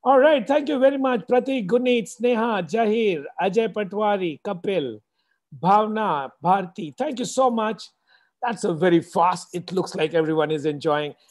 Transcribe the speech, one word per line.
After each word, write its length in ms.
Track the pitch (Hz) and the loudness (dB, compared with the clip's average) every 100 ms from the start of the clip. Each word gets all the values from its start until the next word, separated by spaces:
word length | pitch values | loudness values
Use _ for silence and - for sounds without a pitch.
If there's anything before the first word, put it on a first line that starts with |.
All 160 | 247 269 | 6 6
right. 280 | 285 294 226 | 6 4 2
Thank 220 | 285 294 | -2 0
you 100 | 285 | 2
very 200 | 269 277 | 2 2
much. 240 | 269 247 - | 0 -2 0
Pratik, 400 | 247 262 269 185 | 0 2 -4 0
Guneet, 480 | 240 247 240 208 | 0 2 0 -2
Sneha, 540 | - 240 240 233 208 165 | -4 0 0 0 -2 -2
Jahir, 540 | 208 175 220 220 165 143 - | 0 0 2 0 -2 -6 -2
Ajay 320 | 180 190 226 | 0 0 0
Patwari, 680 | 208 208 202 214 202 180 147 | -4 -6 -2 0 0 -2 -6
Kapil, 580 | 202 190 190 190 135 107 _ _ _ _ _ 135 | -8 -6 -2 -2 -2 -8 _ _ _ _ _ -4
Bhavna, 720 | 165 208 214 220 214 151 135 _ | 4 4 4 -2 -2 -2 -4 _
Bharti. 520 | 170 196 180 - 156 - | 0 0 0 -10 -12 -6
Thank 220 | 285 247 | -6 -4
you 60 | |
so 260 | 220 - 262 | -6 0 2
much. 380 | 233 220 220 - _ _ _ _ _ | 2 -2 -4 -12 _ _ _ _ _
That's 220 | 240 220 | -6 -4
a 100 | 202 | -4
very 260 | 165 185 170 | 0 4 2
fast. 480 | - 185 175 175 - | 0 0 0 0 -8
It 180 | 180 175 | -12 -6
looks 220 | 185 170 | -6 -4
like 180 | - 156 | -4 -2
everyone 380 | 165 156 160 151 | 0 0 0 0
is 160 | 156 151 | -2 -4
enjoying. 480 | 147 160 147 147 - _ | -4 -2 -2 -2 -10 _